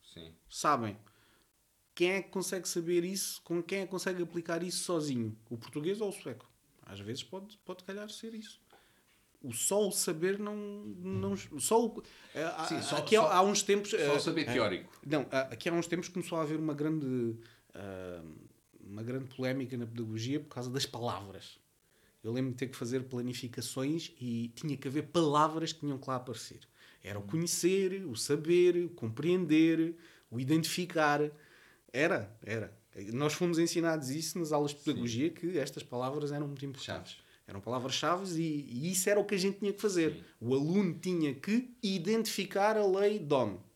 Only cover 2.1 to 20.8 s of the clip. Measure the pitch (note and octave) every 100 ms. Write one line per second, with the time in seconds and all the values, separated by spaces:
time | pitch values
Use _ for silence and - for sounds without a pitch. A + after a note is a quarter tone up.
2.1 | F#3+ F3+ G3 F3 G3 F3 - E3 F3 F3
3.1 | F#3+ - - - E3+ E3 G3 F#3+ F#3 F#3+
4.1 | F3+ E3+ E3+ E3 E3+ F3 E3+ - E3+ D3+
5.1 | B2 A2 G#2+ - A#2 - D3+ D3+ G3+ G#3
6.1 | F#3+ - A2+ - _ _ _ - G2 G2+
7.1 | C3 - F#3+ G3+ - - F3+ - G3 G#3
8.1 | - A3+ A3+ G#3+ - _ - _ _ _
9.1 | _ _ _ C3+ A2+ - G3+ G#3+ - -
10.1 | D#3+ F3 G3 G#3 G#3 G#3 G#3 G#3 G3 F3+
11.1 | F#3+ C#3 G2 - D3 - A3+ A#3 A3 -
12.1 | - - C3+ E3 E3 D#3+ D#3 - D3 D3
13.1 | G#3+ G#3+ F#3 G3 G3+ - G3+ G#3 G#3 D3
14.1 | C#3+ C#3 D#3+ C#3 B2 A2 F2+ - - C3+
15.1 | D3+ B2 C3+ C3+ A2+ F3+ E3+ E3+ E3+ F3
16.1 | F#3+ E3+ E3+ D3+ D#3 D#3 C#3+ D3+ D#3 C#3
17.1 | B2+ A#2 A2+ - - _ - G2 F#2+ F#2
18.1 | F2 D#2+ D#2 - _ _ - G2 G#2 A2+
19.1 | B2+ C3 - B2+ C3+ B2 B2 A2+ A#2 A2+
20.1 | A2 A#2 C#3+ D3+ - B2 B2+